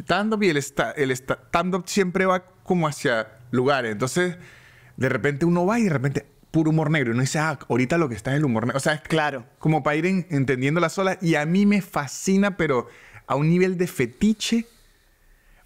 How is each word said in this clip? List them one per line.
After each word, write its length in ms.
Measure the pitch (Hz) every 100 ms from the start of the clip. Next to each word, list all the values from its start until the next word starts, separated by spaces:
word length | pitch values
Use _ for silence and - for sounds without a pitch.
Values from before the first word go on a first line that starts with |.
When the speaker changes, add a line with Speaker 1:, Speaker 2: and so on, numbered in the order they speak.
Speaker 1:
stand-up 400 | - 180 214 214
y 60 | 202
el 80 | 147
esta-, 340 | 135 - 117
el 200 | - 135
esta-, 280 | 127 - 123 -
stand-up 360 | 170 180 190 180
siempre 380 | 202 185 185 190
va 200 | 185 - _
como 240 | - 180 156
hacia 520 | - 135 113 110 - -
lugares. 400 | 120 131 135 113
Entonces, 460 | 104 127 175 180 170 - - - - - -
de 140 | 127
repente 360 | 127 143 139 165
uno 200 | 175 180
va 140 | 240
y 40 |
de 60 | 208
repente 360 | 139 139 - - _ _
puro 180 | 156 156
humor 220 | 160 147
negro. 180 | 156 123
Y 40 |
uno 80 | 117
dice, 180 | 131 160
"Ah, 180 | 156 139 -
ahorita 300 | 120 127 170
lo 100 | 147
que 80 | 107
está 160 | 131
es 60 | 143
el 80 | 147
humor 220 | 113 120
negro". 100 | 139
O 20 |
sea, 140 | 165
es 80 | 151
Speaker 2:
Claro. 440 | - 160 151 131 - _
Speaker 1:
como 240 | 156 156
para 120 | 147 156
ir 80 | 180
en-, 220 | 190 -
entendiendo 500 | 139 131 127 135 170
las 180 | 165 -
olas. 200 | 190 180
Y 140 | 165 147
a 100 | 151
mí 200 | 185 202
me 160 | 208
fascina, 720 | - 156 139 - - 196 202 185
pero 300 | 160 127 - - - 110 -
a 80 | 131
un 140 | 156
nivel 280 | 175 185 180
de 100 | 175
fetiche, 800 | - 120 - 208 220 - 233 - _ _ _ _ _ _ _ _ _